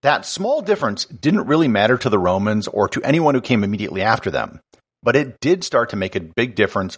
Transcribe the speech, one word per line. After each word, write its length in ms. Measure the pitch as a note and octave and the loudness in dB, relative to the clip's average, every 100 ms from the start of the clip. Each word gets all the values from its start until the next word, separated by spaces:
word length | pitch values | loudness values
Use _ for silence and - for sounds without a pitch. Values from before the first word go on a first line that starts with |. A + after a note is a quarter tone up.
That 240 | C#3 D3 - | 2 0 -2
small 360 | - G3 D4+ | -6 -2 -2
difference 440 | - G3+ B2 G2+ - | 0 0 0 -4 -8
didn't 420 | - C#3+ G3+ G#2 | -4 0 0 2
really 200 | D#3 D#3 | 2 2
matter 300 | G#2+ G#2+ B2 | 4 4 4
to 120 | C3 | 2
the 100 | G#2 | 2
Romans 480 | F2+ F#2+ G#2 G#2+ G2+ | 2 0 0 -2 -2
or 200 | G#2 G2+ | -2 -2
to 140 | - | -2
anyone 320 | A#2 D#3 D#3 C3+ | 0 2 4 0
who 60 | |
came 220 | - A#2 | 0 0
immediately 380 | G2+ G#2 G2+ F#2+ | 0 -4 -6 -2
after 300 | G2+ A2+ - | 0 0 0
them, 280 | C#2 A1+ - _ _ _ _ | -4 -6 -10 _ _ _ _
but 120 | A#2 B2 | 0 2
it 240 | C#3+ - | 0 -4
did 240 | C3+ F3+ | 0 0
start 280 | - C3 A#2 | 2 0 0
to 40 | G#2+ | -4
make 200 | F#2+ G2 | -4 -6
a 40 | |
big 340 | E2 G2 B2 G#2+ | -6 -4 -4 0
difference 420 | G2+ G2 F#2 | 0 0 -6